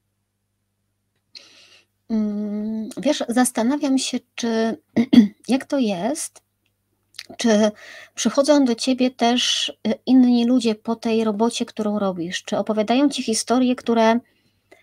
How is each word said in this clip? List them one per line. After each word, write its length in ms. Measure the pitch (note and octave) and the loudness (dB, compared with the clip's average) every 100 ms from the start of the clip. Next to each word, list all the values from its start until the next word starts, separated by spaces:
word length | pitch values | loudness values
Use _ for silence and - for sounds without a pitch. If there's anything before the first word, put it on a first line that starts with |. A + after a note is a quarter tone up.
| _ _ _ _ _ _ _ _ _ _ _ _ _ - - _ _ _ _ _ - | _ _ _ _ _ _ _ _ _ _ _ _ _ -20 -20 _ _ _ _ _ -6
Mm, 760 | A3 G#3+ G#3 G#3 G#3 G#3+ A3 A3 - | -4 -4 -4 -6 -8 -6 -8 -8 -6
wiesz, 280 | C4+ D4 - | -2 -2 -2
zastanawiam 680 | A#3 B3 - A3+ D4 C#4+ C4 | 0 0 0 -2 0 0 -2
się, 200 | - B3 _ | -2 -8 _
czy, 480 | - A#3 A3+ A3+ G#3 _ - A#3+ | -8 -4 -2 -2 -4 _ -2 6
<clears throat> 400 | B3+ G#3 - - | 6 6 2 -2
jak 160 | C4+ | -2
to 140 | - C#4 | -2 -2
jest, 680 | A3 F3 G#3+ D#4+ - - _ _ _ _ _ _ _ - - - | 0 -2 -4 -6 -10 -14 _ _ _ _ _ _ _ -20 -16 -4
czy 340 | A#3 G#3 G#3+ G#3+ - - - | 2 2 2 -2 -18 -20 -18
przychodzą 500 | - A3+ - C#4+ D4 | -6 -4 0 4 4
do 100 | B3+ | 4
ciebie 360 | A3+ - B3+ B3+ | 0 -2 0 -2
też, 600 | - A#3 B3 - - - - G#3+ | 0 0 0 0 -2 -4 -6 -4
y, 60 | G#3+ - | -4 2
inni 400 | C4 B3 A#3+ A#3 | 4 6 4 2
ludzie 280 | B3+ A3+ | 2 0
po 220 | G#3+ - A3+ | -4 -4 -6
tej 280 | A#3 A3 | -2 0
robocie, 420 | A3 G#3 A#3 - A3+ | 0 0 -2 -2 -8
którą 320 | - G#3 G#3 | -6 -4 -2
robisz? 460 | G3 F3+ E3+ - | -4 -4 -8 -8
Czy 140 | - G3 | -6 -4
opowiadają 500 | G#3 G#3+ G#3 B3 C#4+ | -2 -2 0 2 0
ci 140 | C4+ | -2
historie, 540 | A#3+ A3 - B3 B3+ B3 | -4 -4 0 0 0 -2
które, 440 | - A3+ A3+ A#3 - _ _ _ _ _ | -2 2 2 2 -2 _ _ _ _ _